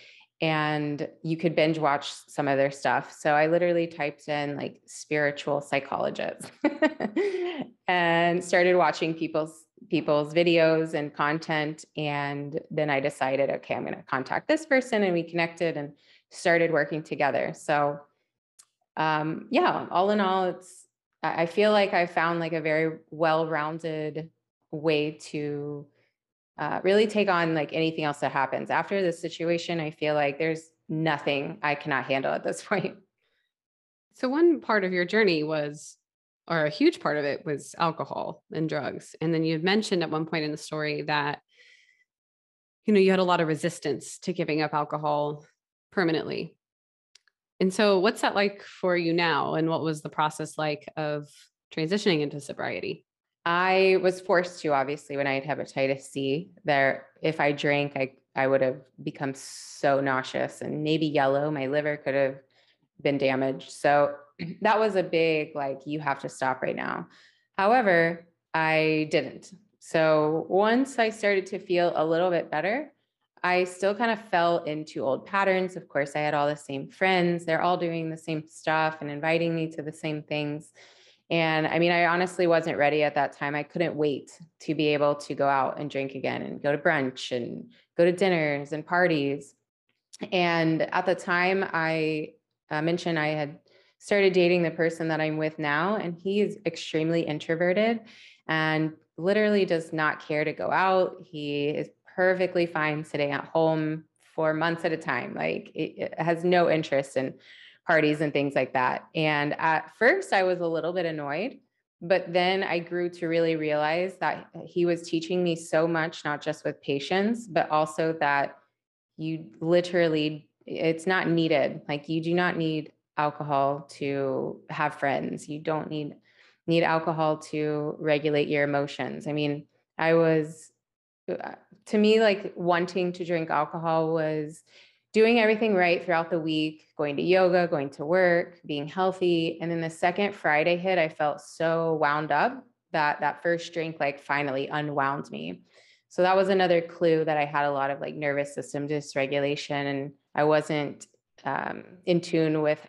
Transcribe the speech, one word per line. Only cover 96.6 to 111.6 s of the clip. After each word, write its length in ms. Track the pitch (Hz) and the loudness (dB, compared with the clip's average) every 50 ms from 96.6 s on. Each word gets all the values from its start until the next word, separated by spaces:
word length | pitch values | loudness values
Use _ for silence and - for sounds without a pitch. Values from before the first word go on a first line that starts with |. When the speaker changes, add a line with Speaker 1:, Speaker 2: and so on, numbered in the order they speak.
| - | -6
Speaker 1:
extremely 560 | 170 165 - - - - 156 156 160 165 170 165 | -6 -6 -6 -10 -4 -2 -2 0 0 0 0 0
introverted 800 | - 147 151 - - 165 160 175 175 185 202 214 226 233 226 226 - - - - - - _ _ - | -2 -4 -6 -4 -4 -2 0 2 0 2 2 2 0 0 -2 -6 -14 -20 -20 -20 -20 -20 _ _ -2
and 460 | 160 160 156 156 156 156 156 156 156 - _ _ _ | 0 0 2 2 2 0 0 -2 -4 -8 _ _ _
literally 480 | - 160 185 202 214 214 208 208 202 190 | -4 0 0 2 2 4 4 4 2 2
does 280 | 170 170 165 165 165 - | 2 0 -2 -2 -4 -2
not 340 | 160 156 151 - - - | 0 0 0 0 -2 -6
care 180 | - 156 151 151 | -4 -2 -2 -2
to 80 | 156 147 | -2 -4
go 180 | - 90 - | -4 -4 -2
out. 460 | 143 160 185 190 190 185 185 - - - 165 | 0 2 2 4 4 2 2 0 -2 -8 -18
He 460 | - - 151 147 147 143 143 143 147 | -14 -12 -8 -6 -4 -4 -2 -2 -2
is 200 | 151 147 - - - _ _ _ - | -2 -4 -6 -8 -10 _ _ _ -2
perfectly 500 | - 185 185 185 180 190 175 180 180 170 | 2 2 2 4 2 0 0 2 0 0
fine 380 | 165 170 156 151 151 151 147 156 | 0 0 0 0 0 -2 -2 -6
sitting 260 | - - 147 147 143 | -6 -4 -2 -2 0
at 140 | 143 139 - | -2 -4 -4
home 600 | - - 165 160 160 160 156 156 156 156 160 160 _ _ _ _ _ - | -2 0 2 2 2 2 2 0 -2 -4 -6 -8 _ _ _ _ _ -6
for 180 | - 160 156 156 | -2 0 0 0
months 320 | 156 160 170 170 165 165 | 2 0 0 0 0 -2
at 80 | 180 160 | -2 -2
a 40 | |
time. 380 | 160 - 165 135 123 131 139 151 | -2 -4 -4 -4 -4 -4 -6 -6
Like, 360 | - 151 160 165 - - - - | -4 -4 -2 -2 -4 -6 -10 -8
it, 200 | - 156 - - - | -6 -6 -6 -6 -6
it 220 | - - - - | -8 -8 -4 -4
has 240 | 160 165 170 160 165 | 0 0 0 0 2
no 240 | 180 180 180 170 - | 2 4 4 4 4
interest 480 | 156 160 156 - - 135 135 - - | 2 0 0 0 0 -2 -2 -2 -4
in 180 | 135 131 131 - - - - - - - - - _ - | -4 -4 -4 -6 -10 -20 -20 -20 -20 -20 -20 -20 _ -2
parties 340 | - 170 156 151 151 151 151 | 2 4 4 4 4 2 2
and 120 | 160 147 135 | 0 0 0
things 220 | 143 143 143 - | 0 0 0 0
like 180 | 147 131 131 - | 0 -2 0 0
that. 320 | 131 127 127 143 - - - - | 0 0 2 0 -2 -6 -8 -4
And 400 | 165 160 156 151 147 143 147 - - | -2 0 0 2 0 0 -2 -2 0
at 340 | - 160 160 156 - - - - | 2 2 2 2 0 -4 -4 2
first 340 | 220 247 349 392 370 - - | 4 4 4 4 0 0 2
I 120 | 196 185 | 2 2
was 160 | 185 180 175 | 2 0 0
a 60 | 175 | -2
little 260 | 165 165 160 151 165 175 | -2 -2 -2 -2 -2 -2
bit 140 | 185 175 | -2 -2
annoyed, 520 | 165 160 151 147 139 143 160 202 277 - - | -2 -2 -4 -4 -4 -4 -4 -4 -6 -8 -12